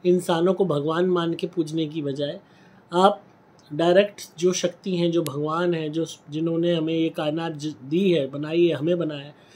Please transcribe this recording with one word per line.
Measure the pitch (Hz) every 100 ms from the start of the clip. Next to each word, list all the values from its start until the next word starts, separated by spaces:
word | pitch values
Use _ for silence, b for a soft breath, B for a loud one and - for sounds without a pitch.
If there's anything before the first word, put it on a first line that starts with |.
इंसानों | 180 180 175 165 180
को | 190
भगवान | 190 147 147 160
मान | 185 175 170
के | 165 175
पूजने | - 151 160
की | 156 160
बजाय | 143 135 143 175 b b b b _
आप | 175 196 208 - _ _ - _
direct | 147 170 180 202 - - -
जो | 175
शक्ति | 180 180 - 202
हैं, | 175 170
जो | 170
भगवान | 156 143 151 165 180
हैं, | 165 156
जो, | 160 156 - -
जिन्होंने | 147 165 165 175
हमें | 170 160
ये | 165 160
कायनात | 160 151 160 165
ज-, | 151 151 143
दी | 127 165 196
है, | 165 135
बनाई | 143 151 165 170
है, |
हमें | 143 156 175
बनाया | 156 147
है, | 147 - B